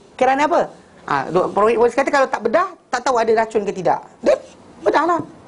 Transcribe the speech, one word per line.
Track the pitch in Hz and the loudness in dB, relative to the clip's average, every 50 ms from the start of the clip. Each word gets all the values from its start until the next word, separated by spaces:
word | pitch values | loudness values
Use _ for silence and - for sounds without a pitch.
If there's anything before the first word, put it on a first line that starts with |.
| - - - | -20 -20 -4
kerana | - 254 262 269 277 302 | 0 2 2 2 2 2
apa? | 302 349 285 180 - - - - - - - - | 2 2 0 -2 -2 -6 -16 -20 -20 -20 -18 -6
Ha, | - 143 139 - - 156 | -4 -4 -4 -2 -2 0
dok-, | 185 - - | 0 0 0
Prof. | - 190 208 | 0 2 2
Iwan | 220 240 214 240 240 | 2 4 2 2 2
kata | 233 277 269 320 285 | 2 0 0 0 2
kalau | 277 269 262 | 0 0 0
tak | - 233 214 | -2 -4 -2
bedah, | 233 254 330 370 370 339 - _ | 0 0 0 0 -2 -6 -14 _
tak | _ - 247 240 | _ -8 -4 -2
tahu | 277 254 226 | -2 0 0
ada | 226 220 220 220 226 | 2 2 2 0 0
racun | 220 - 214 202 | 0 -2 -4 -4
ke | 190 180 185 175 | -4 -6 -4 -2
tidak. | 170 - - - - - - - | -2 -2 -2 -4 -12 -20 -4 0
Dia | - - - - - - - - - - - | 0 0 0 -2 -12 -20 -20 -20 -20 -20 -4
bedahlah. | - - - 294 302 339 349 - - - - - - | -4 0 0 2 2 0 0 -2 -4 -8 -16 -20 -20